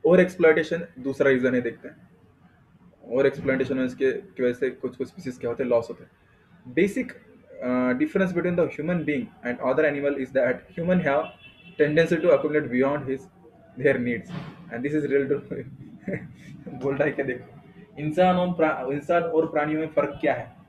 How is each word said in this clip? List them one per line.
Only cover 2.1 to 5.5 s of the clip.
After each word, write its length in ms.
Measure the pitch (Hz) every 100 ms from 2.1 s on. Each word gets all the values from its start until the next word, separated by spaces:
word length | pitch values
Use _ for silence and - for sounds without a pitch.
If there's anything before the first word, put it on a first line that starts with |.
| _ _ _ _ _ _ _ - _ -
ओवर 180 | 123 139
exploitation 540 | - 135 131 127 131
इसके, 320 | 127 - 131
की 320 | 113 - -
वजह 100 | 123
से 160 | 120 147
कुछ 260 | - 127 -
कुछ 120 | 127
species 300 | - 135 123
क्या 120 |
होते 140 | 120